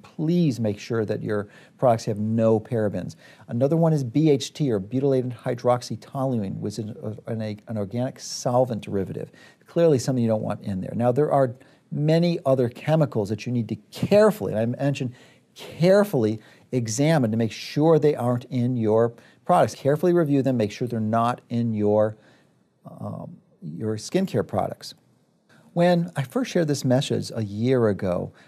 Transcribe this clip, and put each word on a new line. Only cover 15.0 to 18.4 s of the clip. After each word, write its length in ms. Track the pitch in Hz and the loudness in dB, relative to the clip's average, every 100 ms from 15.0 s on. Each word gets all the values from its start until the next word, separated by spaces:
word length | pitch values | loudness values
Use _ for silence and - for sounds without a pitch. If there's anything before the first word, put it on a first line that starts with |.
| 131 - - _ _ - | -4 -8 -20 _ _ -20
carefully, 840 | - - 170 196 202 143 110 110 - - _ | -14 0 4 6 4 2 0 0 -8 -20 _
examine 600 | 131 110 110 147 160 117 | -4 -2 0 2 4 2
to 60 | 113 | 0
make 140 | 113 | -2
sure 460 | - - - 156 160 | -4 -6 0 4 6
they 160 | 147 | 4
aren't 320 | 151 120 123 | 2 0 -2